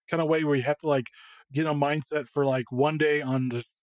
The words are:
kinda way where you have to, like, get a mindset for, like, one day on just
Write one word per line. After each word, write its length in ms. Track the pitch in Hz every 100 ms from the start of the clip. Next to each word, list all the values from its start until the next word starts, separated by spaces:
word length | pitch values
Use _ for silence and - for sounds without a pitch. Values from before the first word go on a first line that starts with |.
| -
kinda 160 | 165 160
way 180 | 160
where 120 | 151 139
you 80 |
have 140 | 131 147
to, 80 | 156
like, 200 | 139 117 - - - -
get 120 | 139 160
a 80 |
mindset 540 | 147 143 151 - 151 127
for, 180 | 147 139
like, 260 | 131 117
one 260 | 127 151 156
day 240 | 151 147
on 280 | 131 131 127
just 260 | 120 - -